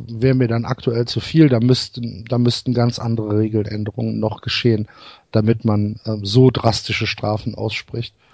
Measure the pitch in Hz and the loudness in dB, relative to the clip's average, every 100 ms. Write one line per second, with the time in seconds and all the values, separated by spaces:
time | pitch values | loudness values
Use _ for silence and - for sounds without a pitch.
0 | 117 113 131 127 120 113 117 127 - 117 | -12 -2 2 2 2 0 -2 -4 -4 -2
1 | 120 - - 160 156 120 123 127 - - | -2 -4 0 4 6 6 4 2 0 -10
2 | 117 95 117 120 120 - - 120 120 117 | -10 -10 -4 0 0 0 -2 0 0 0
3 | 117 113 107 104 110 107 104 107 107 120 | -4 -4 -2 0 0 0 -4 -6 -8 -6
4 | 113 110 107 110 - - 123 107 107 - | -6 -2 -4 -4 -6 0 2 2 0 -10
5 | - - _ 113 107 113 110 104 104 107 | -20 -20 _ 0 2 2 2 0 0 -4
6 | 110 110 101 117 131 117 120 107 - - | -8 -6 0 6 6 6 0 0 -4 -4
7 | 110 - 104 107 - 104 107 - - 117 | -4 -4 -4 -4 -4 -6 -6 -6 -10 -10
8 | 117 _ _ | -10 _ _